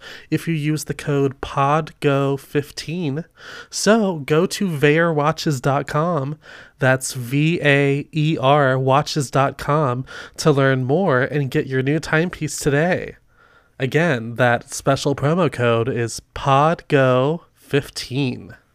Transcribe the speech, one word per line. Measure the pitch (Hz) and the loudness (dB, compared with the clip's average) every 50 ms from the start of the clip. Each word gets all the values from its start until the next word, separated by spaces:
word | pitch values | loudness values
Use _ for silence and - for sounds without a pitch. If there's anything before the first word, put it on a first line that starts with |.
| - - - - - - | -20 -20 -20 -20 -6 -4
if | 156 156 - | -4 -2 -2
you | 165 165 | -2 -2
use | 156 143 151 156 147 - | -2 0 -2 -2 -2 -4
the | - 147 | -6 -8
code | - - 147 143 139 139 135 135 - | -6 -4 -2 0 0 0 0 -2 -6
pod | - - - 143 139 139 147 160 156 - - _ | -10 -4 -2 0 2 2 2 0 -2 -4 -6 _
go | - 143 139 139 139 139 139 | 0 2 2 2 2 0 -2
fifteen. | 135 - - - 147 139 - - - - 151 160 185 175 143 135 156 170 - _ - - - - - - - | -4 -6 -4 -4 -4 -4 -4 -8 -12 -10 -8 -6 -4 -4 -4 -4 -6 -8 -10 _ -20 -20 -20 -18 -18 -18 -12
So | - - - 196 220 233 208 190 175 156 | -10 -2 2 2 4 4 2 0 -2 -4
go | 131 - 151 156 185 | -2 0 2 2 2
to | - - - 208 185 | 0 -2 -4 -4 -4
veyor | 160 139 143 147 147 165 170 170 | 0 2 4 4 4 4 2 2
watches | 160 147 143 156 156 - - 165 143 127 | 2 2 0 0 -2 0 -2 -2 -2 0
dot | - 143 135 143 139 - | 0 0 0 0 -2 -2
com, | - 151 160 180 175 143 131 143 151 - - - - - - - _ _ | -2 -2 -2 -2 -2 -2 -4 -6 -8 -10 -14 -20 -20 -20 -20 -20 _ _
that's | 131 131 131 131 - - - | 2 2 2 2 -2 -6 -8
V | 127 120 117 139 143 151 160 175 165 147 | -8 -6 -2 0 2 2 2 2 2 2
A | 147 139 143 143 139 139 143 143 - | 4 4 4 4 2 0 0 -4 -4
E | - 156 151 156 165 - | -2 -2 0 0 0 2
R | 127 135 143 151 139 131 131 131 | 2 4 4 4 4 2 2 2
watches | 131 131 131 143 143 - - 156 131 - | 2 2 2 2 2 0 -2 -4 -4 0
dot | - 139 139 135 - - | 0 0 0 0 -2 -4
com, | - - 143 156 151 127 120 127 131 - - - - - - | -4 -2 0 0 0 0 -2 -4 -6 -10 -14 -18 -18 -14 -10
to | - - 165 | 0 2 2
learn | 143 139 135 135 135 131 127 | 4 4 4 2 2 2 0
more | 123 143 175 196 170 131 127 | 0 0 2 2 2 2 2
and | 135 - - 151 139 127 | 2 0 -2 -2 -2 -2
get | - 156 131 | -2 -2 -2
your | 131 131 131 | -2 -2 -2
new | 131 135 151 160 | 0 0 -2 -2
timepiece | - - 160 156 170 180 - - 151 143 - - | -2 0 0 0 0 0 -4 -6 -8 -8 -6 -4
today. | - 151 135 147 160 180 175 120 101 - - - _ _ _ _ _ _ _ _ _ _ _ - | -2 0 2 2 2 0 0 -2 -4 -8 -12 -16 _ _ _ _ _ _ _ _ _ _ _ -6
Again, | 135 123 - 147 170 175 135 117 110 117 120 | -4 -2 0 0 2 2 0 -2 -4 -6 -2
that | 117 127 120 120 - - - | 2 2 2 2 0 -2 -8
special | - - - 123 135 - - 147 135 | -12 -4 0 0 0 0 0 -2 -2
promo | - 135 143 165 185 175 127 | 0 0 0 0 0 0 -2
code | - - 120 117 117 113 113 131 | 0 0 0 2 2 2 0 -2
is | 110 120 117 110 - - - _ - | -2 -4 -4 -4 -6 -10 -14 _ -14
pod | - - 143 135 139 147 160 175 - - | -4 0 2 4 4 4 2 0 -2 -2
go | - 147 135 131 131 127 127 131 143 165 165 - _ _ | 0 2 4 4 4 4 2 2 0 -2 -4 -8 _ _
fifteen. | _ - - - 143 139 - - - - - 120 139 139 123 120 101 - - - - _ _ | _ -8 -4 -2 -2 -2 -4 -8 -12 -10 -6 -4 -2 -2 -2 -4 -6 -12 -16 -20 -20 _ _